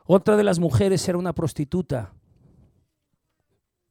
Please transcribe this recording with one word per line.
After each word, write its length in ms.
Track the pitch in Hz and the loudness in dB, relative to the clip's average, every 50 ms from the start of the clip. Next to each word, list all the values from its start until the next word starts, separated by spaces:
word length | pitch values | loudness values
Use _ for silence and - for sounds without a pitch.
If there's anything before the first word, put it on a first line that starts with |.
| _ | _
Otra 320 | - 170 196 - 220 214 | 2 2 2 4 2 2
de 80 | 208 208 | 2 2
las 140 | 202 185 165 | 2 0 0
mujeres 480 | 175 160 - - 208 196 190 180 - - | 0 0 2 2 2 2 0 0 -2 -2
era 100 | 175 175 | -4 -4
una 160 | 180 180 160 | -4 -4 -4
prostituta 800 | - 170 143 - - 151 131 - 185 180 - 143 123 107 - - - _ _ _ _ _ _ _ _ _ _ _ _ _ _ _ _ _ _ _ _ _ _ _ _ _ _ _ _ _ _ _ _ _ _ | -4 -4 -4 -4 -6 -6 -4 -4 -6 -4 -4 -6 -6 -8 -10 -16 -20 _ _ _ _ _ _ _ _ _ _ _ _ _ _ _ _ _ _ _ _ _ _ _ _ _ _ _ _ _ _ _ _ _ _